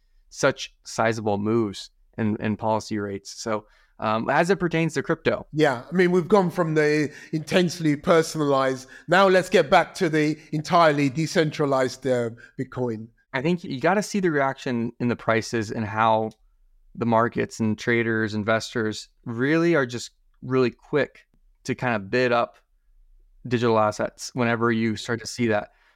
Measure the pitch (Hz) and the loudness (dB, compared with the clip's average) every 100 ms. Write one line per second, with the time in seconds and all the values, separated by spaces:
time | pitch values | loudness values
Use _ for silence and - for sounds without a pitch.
0 | _ _ _ - 139 135 - _ - - | _ _ _ -2 -2 -2 -8 _ -10 -2
1 | 113 113 107 101 104 117 107 95 - _ | -2 0 -2 -2 0 0 0 -6 -16 _
2 | _ - 110 104 110 104 110 110 - 107 | _ -4 -4 -2 -4 -4 -2 -2 -4 -6
3 | 101 98 - - 117 107 - _ _ - | -6 -8 -12 -12 -6 -6 -6 _ _ -8
4 | 107 110 120 143 170 196 175 160 165 143 | -4 -2 0 0 2 0 0 0 -2 -2
5 | - 160 - 113 - 147 151 123 127 175 | -2 -2 0 -2 -4 0 2 0 -2 2
6 | 180 180 170 208 180 180 165 156 151 151 | 2 2 4 4 4 0 0 2 2 2
7 | 147 - - 156 156 185 180 - 160 147 | -2 -6 -8 -8 0 0 0 0 -2 0
8 | 180 165 160 156 143 135 135 131 - - | 4 4 2 -2 0 2 0 -2 -10 -18
9 | - 175 196 185 190 196 147 185 156 - | 0 4 6 4 4 2 4 4 4 -2
10 | 175 156 151 151 - 151 151 175 160 147 | 0 2 0 -2 -6 -8 0 4 4 4
11 | 143 127 156 190 156 - 147 135 131 - | 0 0 0 0 0 0 0 2 0 -2
12 | 135 123 117 117 - - 131 - 123 110 | -2 0 -2 -6 -14 -12 -10 -6 -6 -6
13 | 113 _ _ 131 147 175 175 135 156 196 | -12 _ _ -4 -2 -2 -4 -2 0 0
14 | 190 208 180 147 135 131 - 120 117 - | -2 -2 0 0 0 -2 -4 -4 -4 -4
15 | 123 113 - 113 - 120 107 117 107 107 | -4 -2 0 0 0 -4 -4 -6 -4 0
16 | 113 110 110 - _ _ _ _ _ - | 2 2 -2 -8 _ _ _ _ _ -6
17 | 117 113 117 117 117 - 113 107 - 117 | 0 2 2 0 -4 -2 -2 -2 0 0
18 | 113 110 110 107 104 113 - 123 107 104 | 2 0 -2 -2 -2 -2 -2 -4 -4 -6
19 | - _ - 113 131 160 170 160 127 120 | -12 _ -10 -4 0 2 2 2 0 -4
20 | - _ _ _ 127 131 123 - _ 147 | -10 _ _ _ -2 0 0 -2 _ -2
21 | - - _ _ _ _ - 127 127 110 | -2 -6 _ _ _ _ -8 -4 -2 -4
22 | 98 123 127 120 - _ _ _ _ _ | -2 0 2 2 0 _ _ _ _ _
23 | _ _ _ _ 123 120 117 110 107 - | _ _ _ _ -4 0 2 2 2 0
24 | 113 - - 131 120 117 117 113 113 104 | -6 -6 -10 -2 0 2 2 2 0 -2
25 | - 113 - - 120 104 - _ _ | -6 -8 -6 -2 0 0 -4 _ _